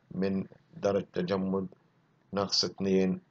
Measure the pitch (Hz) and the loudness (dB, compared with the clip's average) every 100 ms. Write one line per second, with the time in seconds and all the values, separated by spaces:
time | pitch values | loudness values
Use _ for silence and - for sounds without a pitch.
0 | - 92 98 95 92 - _ - 101 98 | -10 -4 -2 -2 -4 -12 _ -2 0 0
1 | 92 98 87 98 95 95 92 - _ _ | 0 -4 -2 0 0 -2 -4 -10 _ _
2 | _ _ _ 98 95 - 90 - 98 95 | _ _ _ -2 0 0 -2 -2 2 4
3 | 95 92 - | 4 0 -4